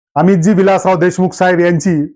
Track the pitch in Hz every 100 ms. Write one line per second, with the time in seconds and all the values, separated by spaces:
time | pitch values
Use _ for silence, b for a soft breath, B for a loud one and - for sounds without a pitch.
0 | _ 143 175 196 165 190 196 190 185 185
1 | 180 180 185 - 185 175 175 175 190 160
2 | 147